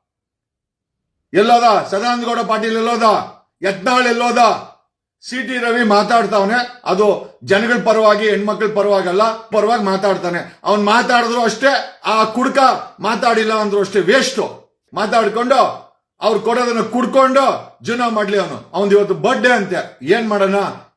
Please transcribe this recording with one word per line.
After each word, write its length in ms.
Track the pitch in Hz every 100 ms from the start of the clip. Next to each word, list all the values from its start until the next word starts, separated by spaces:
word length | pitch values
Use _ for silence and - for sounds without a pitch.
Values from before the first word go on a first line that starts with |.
| _ _ _ _ _ _ _ _ _ _ _ _ _
ಎಲ್ಲೋದ? 540 | 170 226 240 240 190 143
ಸದಾನಂದ 360 | 190 240 240
ಗೌಡ 160 | 233 233
ಪಾಟೀಲ್ 380 | 196 214 226 226
ಎಲ್ಲೋದ? 260 | 226 233 220 196 - - _ _ 185
ಯತ್ನಾಳ್ 400 | 190 214 254 240
ಎಲ್ಲೋದ? 680 | 233 240 240 226 - - _ _ _ _ _ -
ಸಿ 180 | 254 254
ಟಿ 100 | 247
ರವಿ 260 | 233 240
ಮಾತಾಡ್ತಾವನೆ, 1000 | 214 202 208 233 202 208 196 247 240 - -
ಅದು 540 | 190 208 170 - -
ಜನಗಳ 400 | 123 196 226 233 220
ಪರವಾಗಿ, 440 | 214 214 208 220
ಹೆಣ್ಮಕ್ಳ 380 | 196 208 202 214 202
ಪರವಾಗಲ್ಲ, 480 | 202 196 180 185
ಪರವಾಗಿ 600 | 220 214 - 214 214 233
ಮಾತಾಡ್ತಾನೆ. 760 | 196 190 196 175 175 175 - -
ಅವ್ನ್ 220 | - 208 202
ಮಾತಾಡಿದ್ರು 580 | 233 254 240 233 240
ಅಷ್ಟೇ, 580 | 226 226 269 240 - - 190
ಆ 180 | 220
ಕುಡ್ಕ 340 | 214 240 262 269 262 - - -
ಮಾತಾಡಿಲ್ಲ 540 | 202 226 240 220 220
ಅಂದ್ರು 260 | 220 208 202
ಅಷ್ಟೇ, 200 | 190 202
ವೇಸ್ಟ್. 720 | 170 262 - 220 151 - _ _ _
ಮಾತಾಡ್ಕೊಂಡು 640 | 165 208 233 214 226 247 262 - - - _ _ _
ಅವ್ರು 180 | 208 202
ಕೊಡೋದನ್ನ 420 | 226 233 240 226
ಕುಡ್ಕೊಂಡು 960 | - 247 233 269 262 269 254 - - _
ಜೀವನ 180 | 120 240 233
ಮಾಡ್ಲಿ 300 | 214 196 202
ಅವನು. 320 | 170 117 -
ಅವ್ನ್ 180 | 170 202
ಇವತ್ತು 220 | 202 196
ಬರ್ಡೇ 380 | 165 202 233 247
ಅಂತೆ, 480 | 233 190 165 - -
ಏನ್ 280 | 135 233 220
ಮಾಡೋಣ? 260 | 208 196 202 175 - -